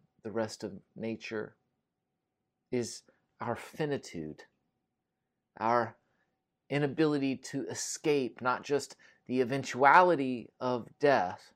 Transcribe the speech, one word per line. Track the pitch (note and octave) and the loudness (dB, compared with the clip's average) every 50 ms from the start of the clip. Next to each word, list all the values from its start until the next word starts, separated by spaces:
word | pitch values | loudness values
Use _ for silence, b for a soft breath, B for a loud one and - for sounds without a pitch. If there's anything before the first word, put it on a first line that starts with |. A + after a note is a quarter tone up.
| _ _ _ _ - | _ _ _ _ -14
the | A2+ G2 | -8 -4
rest | A2+ A2 G#2+ - - - | -4 -4 -4 -6 -10 -10
of | G2 F#2+ F#2+ _ _ _ | -10 -10 -12 _ _ _
nature, | - G#2+ A2+ A2+ G#2+ - - A2+ G#2+ A2 - _ _ _ _ _ _ _ _ _ _ _ _ _ _ _ _ _ _ _ _ _ _ _ - B2+ | -10 -8 -8 -8 -8 -10 -10 -10 -10 -10 -10 _ _ _ _ _ _ _ _ _ _ _ _ _ _ _ _ _ _ _ _ _ _ _ -6 -4
is | B2 A#2 A2 - - _ b b b b b _ - | -4 -4 -4 -8 -16 _ b b b b b _ -10
our | A2 A#2 A2+ | -6 -6 -6
finitude, | - - - - - D#3 D3 C#3 A#2 - - - E2+ D#2 D2+ D2 - - _ _ _ _ _ _ _ _ _ _ _ _ _ _ _ _ _ _ _ _ _ _ - | -6 -8 -16 -8 -6 -4 -4 -4 -6 -6 -10 -10 -10 -10 -10 -12 -14 -18 _ _ _ _ _ _ _ _ _ _ _ _ _ _ _ _ _ _ _ _ _ _ -4
our | G#2+ A2+ A#2+ A#2+ A#2 A2 - _ _ _ _ _ _ _ _ _ _ _ _ _ _ - | 0 2 2 2 2 0 -6 _ _ _ _ _ _ _ _ _ _ _ _ _ _ -6
inability | C3+ C#3+ D3 C#3+ B2 D3+ D#3+ D3+ D3 C#3+ C3+ C3+ C3 | -4 -2 -2 -2 0 0 0 2 2 0 0 -2 -4
to | B2 - - - C#3 - - | -4 -8 -10 -8 -8 -8 -6
escape | B2 - - - - - - D#3+ D3 C#3+ C3 A2+ - - | -8 -8 -8 -8 -10 -6 -2 0 0 0 0 -4 -8 -4
not | A#2+ B2+ B2 - - | -2 -2 -2 -2 -2
just | - C#3+ C3+ C3+ - - b b b b b b | -2 -2 -2 -2 -4 -18 b b b b b b
the | - B2 C3 | -4 0 0
eventuality | B2+ A2+ C3+ C#3 C3 - - B2 C#3 C#3 D3+ F3+ F3+ F3+ E3+ C3+ C#3 C3 B2+ A#2 - - _ - | 0 0 0 -6 -6 -6 -2 6 6 8 10 10 8 8 4 2 0 -4 -4 -6 -8 -14 _ -6
of | B2+ B2+ B2+ A#2+ G#2+ - - - | -4 -2 -2 -2 -4 -10 -10 2
death | C#3+ C#3+ C3+ A#2+ - F2+ F2 - - - _ | 4 4 6 6 4 0 -4 -10 -16 -20 _